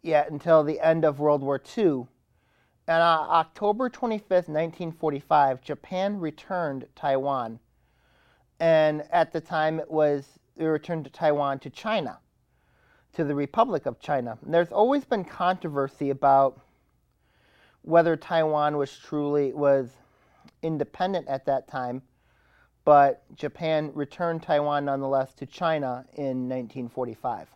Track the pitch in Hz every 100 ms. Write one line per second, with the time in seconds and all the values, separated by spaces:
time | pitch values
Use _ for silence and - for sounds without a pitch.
0 | 165 156 151 147 170 160 147 156 160 165
1 | 160 139 147 147 135 135 - - 196 135
2 | 123 _ _ _ _ _ _ _ - 165
3 | 170 160 - 165 160 - 208 214 254 -
4 | 233 214 - 180 175 151 165 170 170 156
5 | 156 143 - 151 139 127 - 143 - 185
6 | 196 208 165 151 - 185 160 135 - _
7 | 143 135 139 135 117 113 _ _ _ _
8 | _ _ _ _ _ _ 165 160 156 151
9 | 147 175 160 165 - 170 156 160 - 156
10 | 151 143 139 _ _ - 160 151 160 165
11 | 139 - 160 147 143 135 135 - 220 214
12 | 135 - _ _ _ _ _ _ _ _
13 | _ - 147 143 143 - 240 165 135 117
14 | - 143 120 110 147 165 170 - 233 285
15 | 262 220 175 - 180 185 170 143 139 _
16 | 139 135 139 135 135 - _ _ _ _
17 | _ _ _ _ _ _ _ _ - 165
18 | 165 160 - 165 156 151 147 147 139 -
19 | - 151 147 147 139 139 143 139 120 _
20 | _ _ _ _ - _ 160 156 113 -
21 | 185 190 139 135 - 135 - 135 123 127
22 | _ _ _ _ _ _ _ _ - 147
23 | 139 - _ - 147 - 160 156 151 151
24 | 143 - 170 165 - 147 147 147 143 139
25 | 135 135 131 _ 135 - 175 156 135 123
26 | - - 139 127 127 127 117 131 120 -
27 | 123 110 127 107 78